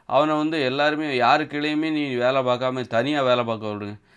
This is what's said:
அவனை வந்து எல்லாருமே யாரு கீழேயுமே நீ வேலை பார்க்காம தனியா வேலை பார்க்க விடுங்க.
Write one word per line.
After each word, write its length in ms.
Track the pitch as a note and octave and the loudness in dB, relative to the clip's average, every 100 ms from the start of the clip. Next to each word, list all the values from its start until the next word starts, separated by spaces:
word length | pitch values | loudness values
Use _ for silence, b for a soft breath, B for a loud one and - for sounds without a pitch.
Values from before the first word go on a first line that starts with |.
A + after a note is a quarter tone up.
| - | -2
அவனை 320 | C3+ D3+ D3+ | 2 2 0
வந்து 240 | D#3 D#3+ | 0 0
எல்லாருமே 540 | B2+ C#3 D3+ D3+ D3+ B2+ | 0 0 0 0 -2 2
யாரு 280 | A#2+ D3+ | 4 4
கீழேயுமே 480 | C#3 D3 D3+ D3+ D#3+ | 2 -4 -2 -2 -2
நீ 220 | D3+ C#3+ | -2 -2
வேலை 280 | B2 B2 C3+ | 0 2 2
பார்க்காம 460 | B2+ B2 B2+ B2+ A#2 | 0 0 -2 -4 -2
தனியா 360 | A#2 C3+ D3+ | -2 0 0
வேலை 200 | B2+ B2 | 2 2
பார்க்க 240 | A#2 A2 G#2+ | 0 -4 -4
விடுங்க. 320 | G#2 G#2 G#2 b | -6 -8 -10 b